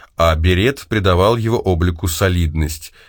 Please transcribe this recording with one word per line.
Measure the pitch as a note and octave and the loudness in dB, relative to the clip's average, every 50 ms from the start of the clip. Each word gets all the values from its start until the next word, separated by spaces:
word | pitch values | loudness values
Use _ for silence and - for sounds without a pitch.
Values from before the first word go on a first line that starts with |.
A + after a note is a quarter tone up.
| - _ _ | -20 _ _
а | - E2 E2 D#2 | 0 2 2 2
берет | D#2 D#2+ F#2 F2+ F2 G2+ C3 C#3 - - - | 2 2 2 2 2 2 0 0 -4 -6 -6
придавал | A2+ G#2+ F#2 G2 F2+ F2+ F#2+ G#2+ A#2+ A#2 | -4 -2 0 2 2 4 4 2 2 0
его | A2 A2+ A2+ - | 0 -2 -2 -2
облику | - G2 F2+ D#2+ E2+ F2+ E2+ - - F2 | 0 -2 0 0 0 0 -2 -2 -4 -6
солидность. | - - G2+ F#2+ F2+ F2 E2+ D#2 D2 D#2+ D#2 D2+ D#2 - - - - - - | -2 -2 0 0 0 0 0 -2 0 -2 -2 -4 -4 -8 -14 -20 -20 -20 -20